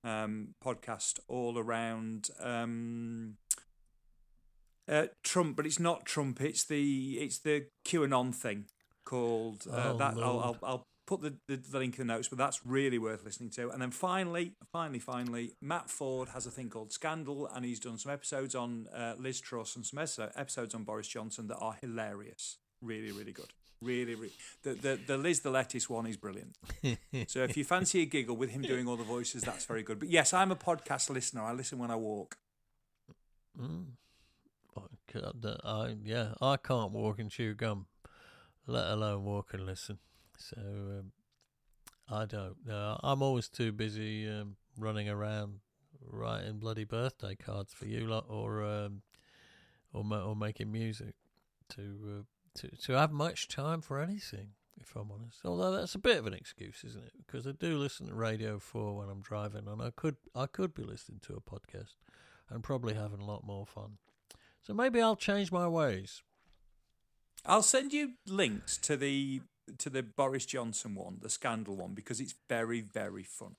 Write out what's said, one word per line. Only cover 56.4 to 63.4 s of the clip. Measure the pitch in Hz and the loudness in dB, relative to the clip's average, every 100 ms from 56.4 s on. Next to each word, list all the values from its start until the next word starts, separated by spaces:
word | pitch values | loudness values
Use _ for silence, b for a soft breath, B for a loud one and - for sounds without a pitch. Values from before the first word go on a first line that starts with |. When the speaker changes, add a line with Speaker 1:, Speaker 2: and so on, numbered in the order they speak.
| - - 95 - | -10 -12 -14 -12
Speaker 2:
isn't | 117 113 | -12 -12
it? | 113 269 175 | -14 -18 -10
Because | 127 127 | -6 -6
I | |
do | 143 165 151 | -2 0 2
listen | 143 - 107 | 0 -2 -6
to | |
Radio | 110 113 110 110 104 | 0 0 0 -2 -4
Four | - 117 104 101 | -6 -4 -2 -2
when | 101 | -6
I'm | 98 | -8
driving, | 98 107 104 104 104 | -4 -4 -2 -4 -8
and | 107 | -4
I | 120 | -6
could, | - 160 139 - | 0 0 0 -8
I | 123 135 | -4 -4
could | - 185 | 0 -2
be | - | -2
listening | - - - 104 - | -8 -10 -12 -16 -10
to | |
a | 98 | -10
podcast | - 104 - 95 104 - B B B B B | -10 -14 -12 -12 -12 -16 B B B B B
and | - | -8
probably | - 131 120 | -2 0 0
having | 107 104 101 | -2 -2 -4
a | 101 | -4
lot | 104 | -6